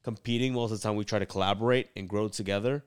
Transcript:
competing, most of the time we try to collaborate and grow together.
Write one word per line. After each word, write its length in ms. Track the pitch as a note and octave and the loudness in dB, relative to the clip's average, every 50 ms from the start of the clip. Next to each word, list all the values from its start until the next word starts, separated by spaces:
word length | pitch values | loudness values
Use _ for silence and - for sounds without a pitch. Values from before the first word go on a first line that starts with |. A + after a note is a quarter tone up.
competing, 500 | - B2+ A2 - - A#2+ A#2+ A#2 B2+ C3 | -8 -8 -8 -6 -4 -2 0 2 2 0
most 200 | B2+ A#2+ A#2 G#2+ | 0 0 0 -2
of 60 | A2 G2+ | -2 -2
the 20 | - | -2
time 100 | A2 G#2+ | -2 0
we 80 | G#2 G2+ | 0 -2
try 140 | - A2+ G#2 | 0 0 -2
to 60 | G2 | -2
collaborate 640 | - - G2 F#2+ G2 G2+ G2+ A2+ A#2+ B2 C3 - - _ | -2 0 0 2 2 2 2 4 4 4 4 2 -2 _
and 100 | F#2 F#2+ F2+ | -10 -6 -4
grow 200 | G#2 G#2 G#2+ G#2 | -2 0 0 -2
together. 560 | - - G2+ F#2+ G2 G2+ G#2+ B2 C#3 D3 C#3 | -2 -4 -2 0 0 0 2 0 0 -2 -2